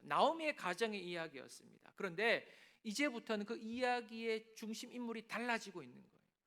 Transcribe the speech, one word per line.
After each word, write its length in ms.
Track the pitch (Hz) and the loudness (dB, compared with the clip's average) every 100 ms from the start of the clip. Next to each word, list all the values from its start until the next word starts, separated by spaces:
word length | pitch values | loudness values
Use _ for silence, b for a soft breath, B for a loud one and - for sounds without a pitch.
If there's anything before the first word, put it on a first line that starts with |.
나오미의 520 | - 147 247 330 311 - | 2 6 6 6 0 0
가정의 480 | 180 180 226 202 | -2 2 0 0
이야기였습니다. 880 | 175 175 160 135 127 - - - - - | -4 -4 -4 -6 -14 -16 -20 -20 -18 -6
그런데 520 | 196 170 226 180 B B B B | -4 2 4 4 B B B B
이제부터는 640 | 226 208 294 233 - 214 208 | -6 0 0 0 -2 -2 -2
그 120 | 226 | -4
이야기의 960 | 220 233 247 247 220 226 226 220 220 - | -6 0 2 2 -2 -4 -2 -2 -4 -10
중심 360 | 214 220 240 | -8 -8 -8
인물이 360 | 247 240 226 214 | -6 -6 -6 -6
달라지고 540 | 214 240 226 196 175 | -4 -2 -2 -4 -10
있는 180 | 127 - | -12 -16
거예요. 160 | - _ _ _ | -20 _ _ _